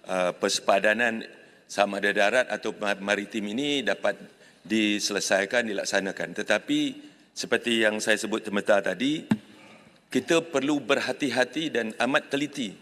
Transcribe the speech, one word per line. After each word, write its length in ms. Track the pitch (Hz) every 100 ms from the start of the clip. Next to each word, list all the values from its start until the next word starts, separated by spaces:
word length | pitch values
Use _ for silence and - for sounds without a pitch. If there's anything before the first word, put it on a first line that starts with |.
| -
uh, 240 | 92 90 87
persepadanan 880 | 101 - - 98 104 107 120 113 107 - - - _
sama 320 | - 101 101
ada 160 | 101
darat 320 | 98 101 127 123
atau 160 | 104 110 104
ma-, 240 | 104 98
maritim 480 | 98 101 104 113 101
ini 320 | 110 143 143
dapat 320 | 104 95 101 101 - _ - _
diselesaikan, 1040 | - 110 107 104 - 101 - 98 98 123 113
dilaksanakan. 720 | 98 - 101 95 - 85 85
Tetapi 420 | - 107 - 147 143 127 - _ _
seperti 480 | - - 117 120 113
yang 160 | 107 107
saya 240 | 107 104
sebut 240 | 107 110 107
sebentar 400 | 101 98 101 98
tadi, 400 | 92 131 156 - - - - - - - _ _
kita 320 | 127 123 165 165
perlu 400 | 139 135 147 120
berhati-hati 880 | 135 117 127 139 120 123 156 160
dan 240 | 120 110 110
amat 320 | 120 147 -
teliti 480 | 139 147 - 110 82